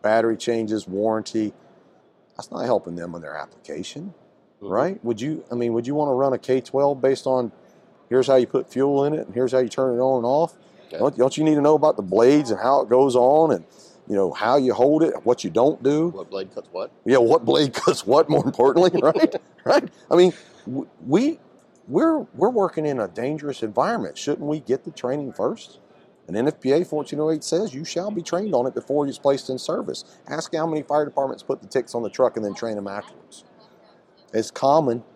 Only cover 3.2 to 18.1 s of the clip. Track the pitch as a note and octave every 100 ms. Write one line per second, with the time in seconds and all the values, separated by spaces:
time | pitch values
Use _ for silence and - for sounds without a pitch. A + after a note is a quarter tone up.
3.2 | D2+ D2+ C#2+ _ - D2 F#2+ C#3+ F#3+ -
4.2 | _ _ _ _ G2+ G2 D#3+ G3 A#2 A2
5.2 | C3+ D#3 - A#2+ A#2+ A2+ A#2+ D3 D3 B2+
6.2 | C#3 B2 - C3 - C3+ C#3+ C#3 C3+ C3
7.2 | C3+ C3 A#2+ - _ _ _ _ _ B2+
8.2 | C3 C3 A#2+ C3 - B2+ C#3 C#3 C#3 D#3
9.2 | - G#2+ B2+ C3 A#2+ - C3 A#2+ C3 C3
10.2 | A#2 C#3 E3 - _ _ - D#2+ B2+ C#3
11.2 | B2+ - D#3 D3+ C#3+ D#3 D3+ - G2 G2
12.2 | A#2+ D3 C3 G2 A#2 C#3 A#2+ B2 C#3 B2
13.2 | B2 D3+ D#3+ G2+ D#2+ - - - - G2+
14.2 | F#2 - G#2+ C#3+ B2+ G2+ C3 D#3 D#3+ -
15.2 | A2 B2 F#2 E2 C3 D#3 B2+ D3 E3+ G2
16.2 | F2+ F#2+ F#2+ - - F2+ G#2+ _ - C3
17.2 | A#2 D3 A2+ C#3+ C#3+ - - D3+ F#2+